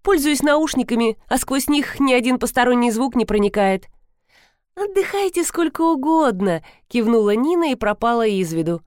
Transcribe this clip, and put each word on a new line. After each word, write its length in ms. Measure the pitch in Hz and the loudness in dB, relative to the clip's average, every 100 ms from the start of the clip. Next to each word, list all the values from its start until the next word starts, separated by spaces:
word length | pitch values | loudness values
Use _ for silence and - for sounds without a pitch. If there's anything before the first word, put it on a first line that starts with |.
Пользуюсь 420 | - 370 285 285 | 2 0 2 0
наушниками, 720 | 294 294 311 262 - 247 226 214 - | 2 2 0 -2 -2 0 0 -2 -4
а 100 | 247 | -4
сквозь 320 | - 269 - | -2 -4 0
них 300 | 294 262 - | -2 -2 -2
ни 140 | 277 | 2
один 240 | 247 240 254 | 2 2 -2
посторонний 540 | 247 - 247 247 240 | 0 0 2 2 2
звук 240 | 220 262 247 | 0 -2 -2
не 100 | 220 | 0
проникает". 640 | 208 202 214 196 190 - _ _ _ _ _ _ _ _ - | 0 0 2 0 0 -6 _ _ _ _ _ _ _ _ -8
"Отдыхайте 680 | 403 392 370 403 392 349 | -2 -2 -2 -2 -2 -2
сколько 380 | 330 - 320 - | -4 -2 -4 0
угодно", 840 | 330 302 277 320 285 185 196 165 - _ _ | 0 0 0 2 2 0 -2 -2 -8 _ _
кивнула 480 | 240 220 233 208 214 | -2 2 2 2 2
Нина 360 | 285 349 330 | 0 0 0
и 40 | 247 | -2
пропала 500 | 214 208 233 233 226 | -2 -2 0 0 0
из 260 | 196 170 | 0 -2
виду. 300 | 165 160 170 | -2 -4 -4